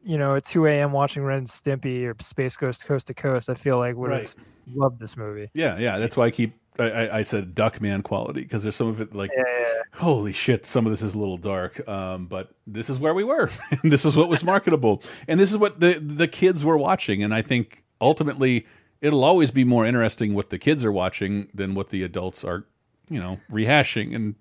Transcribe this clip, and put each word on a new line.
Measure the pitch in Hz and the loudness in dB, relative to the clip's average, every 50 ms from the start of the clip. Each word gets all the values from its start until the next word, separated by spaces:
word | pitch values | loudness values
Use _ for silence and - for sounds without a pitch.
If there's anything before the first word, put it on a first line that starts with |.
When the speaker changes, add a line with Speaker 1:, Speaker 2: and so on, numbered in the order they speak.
| _ | _
Speaker 1:
you | 208 165 151 | -2 -2 0
know, | 143 139 139 | 0 2 0
at | 139 - | 0 -2
two | - - 175 160 | 0 2 4 4
A | 156 147 143 143 | 4 4 4 2
M | 143 139 | 0 2
watching | 139 139 139 - 143 139 | 0 0 0 -2 -4 -4
Ren | 139 135 135 | -2 -2 -4
and | 131 117 | -4 -8
Stimpy | - - - 147 139 131 - 135 127 123 123 | -12 -8 -4 -4 -4 -4 -4 -6 -4 -4 -4
or | 123 113 _ | -6 -6 _
Space | - - - - 135 131 - - | -12 -10 -4 -4 -4 -4 -4 -4
Ghost | 147 127 120 - - | -6 -6 -6 -6 -4
Coast | - 143 135 - | -4 -4 -4 -4
to | - 135 | -8 -14
Coast, | - - 143 131 123 113 - | -6 -2 -2 -2 -2 -2 -4
I | 127 | -8
feel | - - 143 131 123 | -4 0 0 2 2
like | 123 123 120 | 0 -2 -4
would | 120 127 123 | -4 -4 -4
have | 139 131 | -4 -4
Speaker 2:
Right. | 113 - - - - - _ _ _ - 123 | -6 -8 -14 -20 -20 -20 _ _ _ -12 -4
Speaker 1:
loved | 135 139 135 123 117 | 0 0 0 0 -2
this | 113 104 - | -14 -14 -12
movie. | 120 110 107 104 104 104 104 _ | -10 -10 -10 -10 -10 -12 -10 _
Speaker 2:
Yeah, | 147 165 139 90 87 | -2 -2 -2 0 0
yeah. | 117 120 98 95 | -2 -2 0 0
That's | 110 117 - | -2 -2 2
why | - 120 | 2 2
I | 117 | 2
keep, | 120 - 120 113 - _ _ _ _ - | 4 2 -2 -2 -2 _ _ _ _ -2
I, | 120 117 | -2 0
I, | 107 117 117 107 - 110 | 0 0 -2 0 0 -2
I | 107 | -4
said | - - 107 98 90 87 | -2 -2 -4 -4 -4 -2
Duckman | - 107 110 - - 107 101 101 98 98 | 0 0 0 2 0 -4 -2 -2 -2 -2
quality, | - 107 98 - - - 65 - | -2 -4 -4 -4 -4 -6 -8 -8
'cause | - - 110 101 | -6 -6 -4 -4
there's | 107 101 | -4 -2
some | - 127 113 | -2 -2 -2
of | 110 107 | -2 -4
it, | 110 - 107 | -6 -8 -6
like, | 101 98 98 95 | -8 -6 -4 -2
Speaker 1:
Yeah, | 131 127 | -2 0
yeah, | 123 123 123 | 0 0 -2
yeah. | 120 117 113 113 113 - _ | -2 -2 -2 -4 -6 -8 _
Speaker 2:
holy | - - 175 147 117 104 104 98 | -2 0 2 2 2 0 -4 -6
shit, | - - - 123 113 - | -4 0 0 0 0 0
some | - - 127 113 | -2 -2 0 2
of | 110 110 | 2 0
this | 104 113 | -2 -4
is | 107 95 | -4 -4
a | 107 | -4
little | 104 98 92 | -4 -4 -4
dark, | 90 85 98 98 92 90 90 - - - - | -6 -6 -6 -4 -4 -4 -6 -8 -10 -10 -8
um, | 101 98 95 92 92 92 90 | -8 -8 -6 -8 -8 -8 -10
but | 85 95 95 95 - _ _ _ - | -10 -10 -10 -12 -12 _ _ _ -14
this | 104 107 117 - | -10 -10 -8 -6
is | 135 131 | -6 -2
where | 143 156 160 | 0 0 0
we | 190 208 | 0 0
were, | 240 294 320 220 127 - - - | 0 0 0 0 -2 -2 -10 -6
<laughs> | - 151 135 - | -4 -4 2 4
and | 165 147 | 4 4
this | 139 - | 6 4
is | 156 143 | 4 4
what | 151 160 175 | 4 4 4
was | 170 - - | 4 0 2
marketable, | 170 190 196 - - 170 156 123 110 101 - - - - - - | 2 2 2 4 4 2 4 4 4 2 2 -2 -14 -18 -18 -6
and | - 165 180 | 0 4 4
this | 196 185 | 4 4
is | 208 214 | 4 2
what | 208 202 - 156 | 2 0 2 4
the, | 165 175 180 156 | 4 4 4 4
the | 156 147 147 147 170 165 | -2 -8 0 0 0 0
kids | - - - 185 185 160 147 | 0 4 4 4 4 4 2
were | 156 165 151 | 2 2 4
watching, | 139 175 190 185 - - 104 98 104 | 4 2 0 0 0 -2 -2 0 0
and | 104 107 | 0 0
I | 110 110 | -2 0
think | - 135 120 113 - - _ _ _ _ _ | 0 0 -2 -2 -4 -10 _ _ _ _ _
ultimately | 113 127 156 - 156 143 - 131 135 131 123 117 - _ _ _ _ _ _ _ | 2 2 4 4 0 -2 0 2 2 2 2 2 -2 _ _ _ _ _ _ _
it'll | - 147 151 139 127 | 0 2 4 6 6
always | 147 175 185 160 131 | 6 6 6 6 4
be | 117 135 127 | 6 4 4
more | 123 123 120 110 | 6 6 4 4
interesting | 113 123 123 117 113 - - 117 107 104 | 4 2 2 2 0 0 -2 -2 -2 0
what | 98 98 _ | -2 -2 _
the | - 90 | -6 -2
kids | - 147 160 147 123 | 0 0 0 2 0
are | 110 101 | 0 0
watching | 95 90 95 - - 101 95 101 101 101 - _ | 0 0 -2 -2 -4 -4 -4 -4 -4 -6 -8 _
than | 98 98 95 98 | -6 -6 -4 -4
what | 98 98 - | -4 -6 -6
the | - 95 92 | -6 -6 -6
adults | 90 85 95 90 92 92 - - | -4 -6 -6 -6 -6 -10 -8 -8
are, | 92 87 92 107 _ _ _ _ _ _ _ _ _ | -8 -8 -8 -8 _ _ _ _ _ _ _ _ _
you | 170 127 | -8 -8
know, | 90 90 92 95 _ _ | -6 -8 -8 -10 _ _
rehashing | - 107 110 110 143 151 139 - - 117 104 - - | -4 -2 2 4 4 4 4 2 -2 -4 -6 -4 -6
and | 117 113 107 104 _ | -4 -4 -6 -6 _